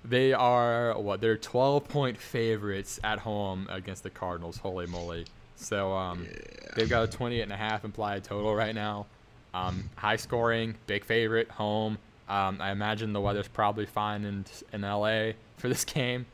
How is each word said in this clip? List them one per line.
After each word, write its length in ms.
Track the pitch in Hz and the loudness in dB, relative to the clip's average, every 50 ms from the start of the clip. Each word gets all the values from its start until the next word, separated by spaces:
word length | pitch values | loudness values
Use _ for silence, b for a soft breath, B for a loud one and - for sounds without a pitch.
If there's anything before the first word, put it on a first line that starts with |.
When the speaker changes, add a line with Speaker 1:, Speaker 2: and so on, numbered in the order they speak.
| - | -2
Speaker 1:
they 280 | 117 123 123 131 135 | 2 4 6 6 6
are, 640 | 131 117 123 123 123 123 120 120 117 117 120 117 110 104 | 6 6 6 6 6 6 6 4 4 4 2 2 0 0
what, 220 | 104 101 98 98 | 0 -2 0 2
they're 160 | 110 113 110 | 4 4 4
twelve-point 800 | 107 - - - 123 131 139 143 143 143 - - 147 139 127 113 - | 2 0 -2 2 4 4 6 4 4 2 2 0 0 0 0 -2 -4
favorites 800 | - - - 123 113 113 113 107 104 104 98 98 101 - - - - | -10 -4 -2 0 2 2 2 0 0 -2 -2 -2 -4 -6 -8 -4 -2
at 140 | 107 107 101 | -2 -2 -2
home 480 | - 113 104 104 101 98 95 95 98 - | -2 -2 -2 -2 -2 -2 -2 -4 -6 -6
against 320 | 95 95 92 101 92 - | -6 -6 -6 -8 -10 -8
the 80 | - 95 | -10 -12
Cardinals. 460 | - - 92 90 87 85 85 85 85 - | -8 -6 -6 -4 -4 -6 -8 -10 -10 -8
Holy 280 | - 98 92 92 87 | -8 -6 -4 -4 -6
moly. 400 | 87 90 87 85 85 82 85 82 - - - - - - | -6 -6 -6 -6 -6 -6 -8 -10 -12 -16 -20 -20 -20 -18
So, 360 | - - - 107 101 98 95 | -16 -6 -2 0 0 2 2
um, 320 | 95 95 92 90 87 90 87 - | 0 0 -2 -2 -4 -6 -8 -10
Speaker 2:
Yeah. 400 | 50 50 50 50 50 - - - - | -12 -14 -14 -16 -16 -16 -16 -6 0
Speaker 1:
they've 120 | 107 110 113 | 0 2 4
got 160 | 123 117 113 | 4 4 2
a 20 | 113 | 2
twenty-eight 320 | - - 127 120 120 117 | 0 -4 -2 -2 0 -2
and 100 | 107 101 | -2 -2
a 40 | 101 | -4
half 280 | 98 110 107 110 107 - | -2 -2 -2 -2 -2 -4
implied 400 | 107 98 - 107 104 101 98 92 | -8 -4 -4 -2 -2 -2 -4 -6
total 300 | - 101 104 104 110 107 | -6 -6 -2 0 2 2
right 200 | 107 113 107 113 | 2 2 0 0
now. 320 | 107 104 107 104 104 104 - - - - - - - - - - | -2 -2 -2 -4 -4 -8 -10 -14 -20 -20 -20 -20 -20 -18 -8 -4
Um, 340 | 90 92 92 92 92 104 - - | -2 -2 0 -2 -2 -6 -8 -10
high 200 | - - 107 110 | -2 2 2 2
scoring, 580 | 113 - - 123 120 117 117 113 113 113 113 110 - - | 2 0 -2 0 2 4 4 4 2 0 -2 -6 -8 -4
big 180 | - 101 104 - | -2 -2 -2 0
favorite, 440 | - 113 117 117 110 113 113 113 - | 2 2 4 4 4 4 2 2 0
home. 480 | - - 107 104 104 110 107 107 107 107 - - - - - - | -2 -2 0 0 2 2 0 0 -2 -4 -8 -18 -20 -20 -8 -2
Um, 300 | 98 101 98 95 95 92 | 0 2 2 2 0 -2
I 120 | 85 98 | -4 -2
imagine 400 | 98 101 104 107 110 107 113 107 | -2 0 0 0 0 0 -2 -2
the 80 | 104 101 | -2 0
weather's 280 | 98 101 101 104 98 - | 0 0 0 0 -4 -4
probably 380 | - - 107 104 104 107 104 | 0 2 2 2 2 0 -4
fine 380 | - - 107 104 104 104 104 104 | -4 -2 -2 -2 0 -2 -4 -4
in, 200 | 101 101 98 95 - - - - - | -4 -4 -6 -8 -8 -12 -18 -14 -8
in 120 | - 104 101 | -6 -4 -2
L 220 | 101 104 104 104 | -2 0 2 2
A 280 | 107 110 110 110 113 110 - - - - | 2 2 2 2 0 -2 -6 -14 -20 -12
for 120 | - - 123 | -4 -2 0
this 160 | 127 - - | 0 0 -2
game. 420 | - - 156 127 123 123 123 123 - | -2 -2 -2 0 0 -2 -4 -6 -10